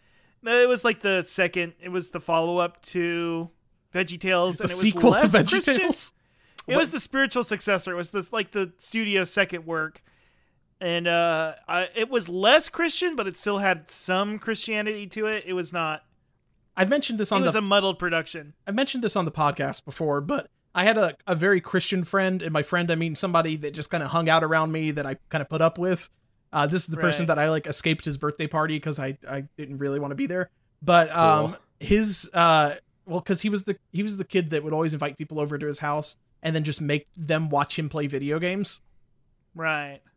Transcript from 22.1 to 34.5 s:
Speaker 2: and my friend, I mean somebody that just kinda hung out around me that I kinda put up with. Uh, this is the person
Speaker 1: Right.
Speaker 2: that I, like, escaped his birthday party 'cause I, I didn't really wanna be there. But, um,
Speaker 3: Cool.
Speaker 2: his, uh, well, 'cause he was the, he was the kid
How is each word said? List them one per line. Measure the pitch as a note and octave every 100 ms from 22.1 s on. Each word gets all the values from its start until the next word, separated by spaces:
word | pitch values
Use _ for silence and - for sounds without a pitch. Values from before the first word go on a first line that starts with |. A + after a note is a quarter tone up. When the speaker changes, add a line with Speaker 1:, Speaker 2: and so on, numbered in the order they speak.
| G3 F#3+ F#3
Speaker 2:
and | E3
my | D#3
friend, | D3 F3 F3
I | E3
mean | E3 D3+
somebody | F#3+ E3+ D#3+ D#3
that | D3
just | D#3 D3
kinda | E3+ C3+
hung | - D#3+
out | E3
around | D#3 D#3+ D#3+
me | D#3+ D#3
that | D3 C#3
I | C3+ -
kinda | D#3+ C#3
put | D#3+
up | E3 E3
with. | F#3 F3 - _ _ _ _
Uh, | D3 D3
this | F3
is | D#3
the | D#3+
person | F3 E3+
Speaker 1:
Right. | E3 D3
Speaker 2:
that |
I, | D3+
like, | D#3 D3+
escaped | - E3 D#3 D#3+
his | C#3
birthday | D3 D3 D3+
party | D#3+ D#3 D3+
'cause | D#3 D3
I, | C3+ C#3 -
I | C#3 C#3+ -
didn't | C#3+ C#3
really | C#3 C#3
wanna | C#3+ C#3+
be | C#4
there. | F3+ F3+ _ _ _
But, | D3 E3+ D#3+
um, | E3 D#3+ D3+ D#3
Speaker 3:
Cool. | - _ -
Speaker 2:
his, | - G#3 A3 F#3+ - F3
uh, | E3+ D#3 D3 - - _ -
well, | F3
'cause | - F#3
he | G#3
was | G#3
the, | G3 - _
he | E3
was | G#3 G3
the |
kid | - F#3+ D#3+